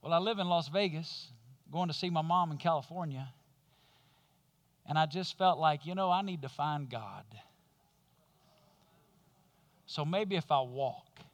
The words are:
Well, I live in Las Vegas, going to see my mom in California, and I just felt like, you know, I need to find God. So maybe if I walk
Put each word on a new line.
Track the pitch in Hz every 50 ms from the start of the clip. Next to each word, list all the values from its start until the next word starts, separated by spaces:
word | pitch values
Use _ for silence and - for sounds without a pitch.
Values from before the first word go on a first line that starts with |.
Well, | - 147 165
I |
live | 170 185 220 233 202
in | 185
Las | 180 175 170 156 143
Vegas, | 151 196 208 185 151 156 165 - - - - - - - - - - _ _ -
going | 139 165 180 175
to | 147
see | - - 180
my | 170 160
mom | 156 160 175 180 175 165
in | 151
California, | 139 - 170 165 147 127 - 165 185 175 156 139 131 135 131 123 _ _ _ _ _ _ _ _ _ _ _ _ _ _ _ _ _ _ _ _ _ _ _ _ _ _ _ _ _ _
and | - 147
I | 156 160
just | 156 143 185 180 - -
felt | - 190 185 170 139
like, | 160 156 151 147 143
you | 160 180
know, | 190 190 185
I | 180 185
need | 202 196 185 165 135
to | 131
find | - - 143 151 151 147 143 123
God. | 120 117 110 98 98 98 104 - - 110 - - _ _ _ _ _ _ _ _ _ _ _ _ _ _ _ _ _ _ _ _ _ _ _ _ _ _ _ _ _ _ _ _ _ _ _ _ _ _ _ _ _ _ _ _ _ _ _
So | - - - 147
maybe | 151 180 202 214 190 190
if | 175 156 -
I | 151 139
walk | 131 123 123 131 139 127 - - - _ _ - - -